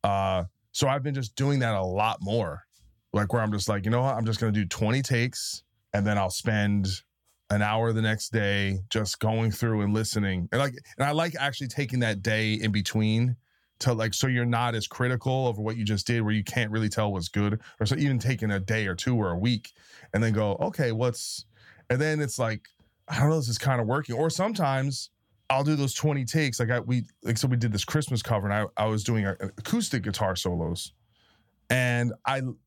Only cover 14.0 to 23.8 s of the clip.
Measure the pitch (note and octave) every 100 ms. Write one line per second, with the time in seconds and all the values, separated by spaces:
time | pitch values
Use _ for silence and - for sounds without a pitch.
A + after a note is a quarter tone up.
14 | A2 - C3 B2 A#2+ A#2 A#2+ A2+ - -
15 | B2 B2+ C3+ C3 B2+ G#2+ G#2+ A2+ G#2 G#2
16 | - A#2+ G#2+ G#2+ G2 - G#2+ A2 G#2+ A2+
17 | G#2 F#2+ E2+ G2+ G#2 A2 - - A2 C#3
18 | C#3+ B2+ A2 B2+ G#2+ G2+ F#2+ A2 G2+ F2
19 | - A#2+ G2 F2 A2+ A2+ - _ - -
20 | - G#2 A2+ G#2+ G#2+ G2 F#3 - B2+ A2
21 | B2 A#2 - - - _ - - _ B2+
22 | D#3 D3+ C#3+ - A#2 G#2+ - _ _ _
23 | - G#2+ C#3+ D#3+ A#2+ A2 C#3 B2+